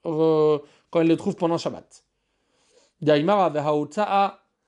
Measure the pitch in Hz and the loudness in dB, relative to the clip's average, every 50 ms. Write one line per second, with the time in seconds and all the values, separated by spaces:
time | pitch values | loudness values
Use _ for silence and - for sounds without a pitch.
0 | - 170 160 156 160 160 156 156 151 151 151 143 147 - _ _ _ - - 170 | -8 -6 -2 0 2 2 4 4 4 2 2 0 -2 -10 _ _ _ -6 -2 0
1 | 165 165 165 160 - 196 185 - 180 170 170 156 - 151 113 82 - _ _ - | 2 2 2 2 0 -6 -4 -2 -2 -2 -2 -2 -4 -6 -10 -10 -18 _ _ -20
2 | _ _ _ _ _ _ _ _ _ _ _ _ _ _ _ _ _ _ _ - | _ _ _ _ _ _ _ _ _ _ _ _ _ _ _ _ _ _ _ -6
3 | 160 147 151 147 151 185 208 202 185 160 147 147 139 151 151 147 147 143 - 208 | 0 2 2 2 2 2 2 2 2 0 -2 -2 -4 -2 -2 -2 -4 -6 -6 -6
4 | 208 196 196 196 196 190 - _ _ _ _ _ _ | -4 -2 0 0 0 -2 -4 _ _ _ _ _ _